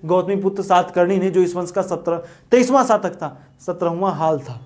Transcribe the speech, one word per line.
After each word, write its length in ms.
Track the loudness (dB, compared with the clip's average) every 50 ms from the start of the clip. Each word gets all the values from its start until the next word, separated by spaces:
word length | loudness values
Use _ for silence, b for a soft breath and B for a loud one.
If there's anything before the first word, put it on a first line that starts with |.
| -2
गौतमीपुत्र 580 | 0 0 0 0 0 -4 -2 -2 -2 -4 -4
सातकर्णी 560 | -2 2 2 2 2 2 0 0 2 2 2 0
ने, 120 | 0 0
जो 100 | 2 2
इस 140 | 2 2 0
वंश 140 | -6 -8 -4
का 120 | -4 -4
सत्रह, 400 | -4 -4 -6 -6 -4 -4 -4 -4 -6 B B B B B
तेईसवाँ 340 | 4 4 4 4 4 2 4
शासक 300 | 4 2 0 0 -4 -6
था, 220 | -6 -12 -12 B B B B B _
सत्रहवाँ 540 | -8 -8 -6 -2 -2 -2 -2 -2 -2 -2 -2
हाल 240 | 0 0 0 0 -2
था। 200 | -4 -10 -16 -16 -18